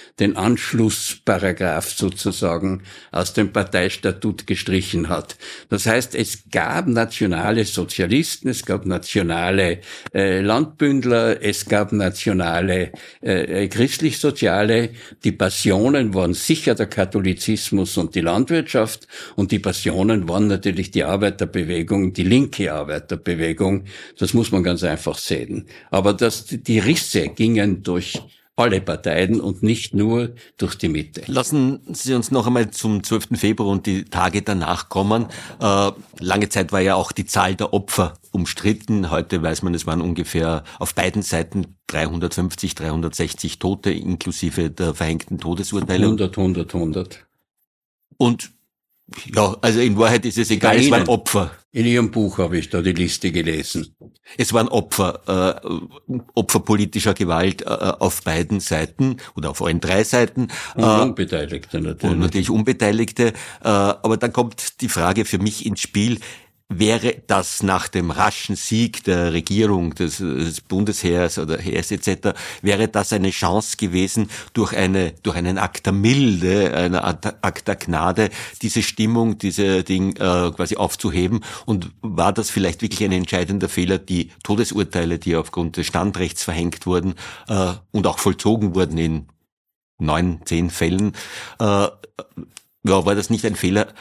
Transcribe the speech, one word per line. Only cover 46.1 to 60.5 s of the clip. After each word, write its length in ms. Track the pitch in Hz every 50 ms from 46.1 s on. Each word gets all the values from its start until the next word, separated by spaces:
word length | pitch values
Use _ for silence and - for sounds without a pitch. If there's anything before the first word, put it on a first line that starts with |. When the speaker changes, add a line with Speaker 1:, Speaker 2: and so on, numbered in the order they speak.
| 110 104 98 92 92 104
Speaker 1:
hundert, 360 | 95 92 90 87 82 - -
hundert. 520 | 90 85 80 78 90 92 - - - - _ _ _ _ _ _ _ _ _ _ _ _ _ _ _ _ _ _ _
Speaker 2:
Und 340 | 131 120 120 98 - - - _ _ _ _ _ _ _ _ _ _ - - - - - -
ja, 200 | 104 104 95 107 -
also 200 | - 120 107 117
in 160 | 123 120 101 104
Wahrheit 280 | 113 110 120 113 98
ist 140 | 117 104 113
es 100 | 113 -
egal, 280 | 110 95 - 110 107 117
Speaker 1:
Bei 40 |
Speaker 2:
es 80 | 127 143
waren 120 | 139 -
Speaker 1:
Ihnen? 80 | - -
Speaker 2:
Opfer. 420 | 117 98 - - - 101 92 80 - - _ _
Speaker 1:
In 140 | - 123 117
Ihrem 240 | 120 120 120 117 107
Buch 300 | - 117 107 95 92 -
habe 180 | 92 82 90 82
ich 120 | 78 -
da 120 | - 90
die 120 | 85 92 90
Liste 380 | 92 90 82 - - - 90
gelesen. 640 | 80 87 80 82 80 78 73 - - 82 78 - _ _ - - - _ _ - -
Speaker 2:
Es 160 | - 123 -
waren 160 | 113 113 113 -
Opfer, 920 | - 110 - - - - 95 87 - - - - 95 92 92 95 - - - 95 90 85 - - - - - -
äh, 60 | 131 120 - - _
Opfer 280 | 120 98 - - 113
politischer 520 | - - 107 101 104 - - 110 - 107 92
Gewalt, 480 | - 98 85 82 82 90 95 - -
äh, 40 | -
auf 580 | - - - - 95 - - - 92 - - -
beiden 380 | - 80 82 87 78 107 98
Seiten 560 | - - 82 78 80 - - - 135 135 123 127 - - -
oder 160 | - 71 71
auf 100 | 67 -
allen 180 | - - 82 85
drei 240 | - 80 92 101 110
Seiten. 440 | - - 123 117 101 - 127 123 107